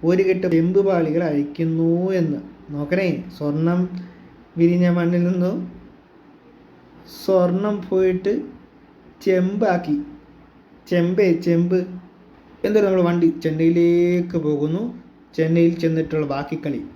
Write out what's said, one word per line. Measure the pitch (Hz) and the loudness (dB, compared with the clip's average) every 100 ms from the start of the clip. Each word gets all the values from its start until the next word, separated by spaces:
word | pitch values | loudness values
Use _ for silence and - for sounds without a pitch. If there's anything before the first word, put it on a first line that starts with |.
| 165 | 2
ഒരു | 185 190 | 2 2
കെട്ട് | 185 185 | 0 2
ചെമ്പ് | 165 170 190 196 | 2 2 2 2
പാളികൾ | 180 160 160 170 | 2 0 0 0
അയക്കുന്നു | 147 143 - 165 160 165 170 185 190 | -2 -4 -4 -2 0 0 0 0 0
എന്ന്. | 160 143 - - - 147 | 0 -4 -8 -20 -12 -8
നോക്കണേ, | 147 180 190 143 - - | -2 0 0 -4 -8 -8
സ്വർണം | 147 151 165 175 180 - - - - - - 170 | -4 0 0 0 -2 -6 -12 -18 -20 -20 -14 0
വിരിഞ്ഞ | 170 175 175 175 | 2 4 2 2
മണ്ണിൽ | 170 175 175 | 2 0 0
നിന്നും | 185 180 214 - - - - _ - - - - - - - - - - - | 0 -2 -2 -8 -14 -20 -20 _ -20 -20 -20 -20 -20 -20 -20 -20 -20 -20 -10
സ്വർണം | - 190 180 180 208 208 180 | 0 2 2 0 -2 -4 -2
പോയിട്ട് | 185 185 185 196 247 - - - - - - - - - | 0 2 0 -2 -4 -6 -16 -20 -20 -20 -20 -20 -6 0
ചെമ്പാക്കി. | 185 185 196 220 175 156 147 - - - - - - - - - | 2 2 0 0 0 0 -4 -4 -16 -20 -20 -20 -20 -20 -20 -2
ചെമ്പേ, | 175 170 185 196 165 - | 0 2 2 2 2 2
ചെമ്പ്. | 170 175 185 185 - - - - - - - 196 | 2 2 0 -2 -12 -18 -20 -20 -20 -20 -6 0
എന്തായാലും | 214 202 | 2 2
നമ്മൾ | 185 175 | 2 2
വണ്ടി | 175 165 160 | 2 0 0
ചെന്നൈയിലേക്ക് | 160 156 165 170 170 170 175 180 175 175 151 | -4 0 2 4 2 2 2 0 -2 -4 -2
പോകുന്നു. | 147 151 170 240 - - - - - | -2 -2 -4 -6 -10 -20 -20 -14 -2
ചെന്നൈയിൽ | 160 170 170 170 | 0 4 2 2
ചെന്നിട്ടുള്ള | 165 160 156 156 147 | -2 -2 -2 -2 -2
ബാക്കി | 139 147 156 | -4 -6 -8
കളി. | 151 123 - | -6 -8 -10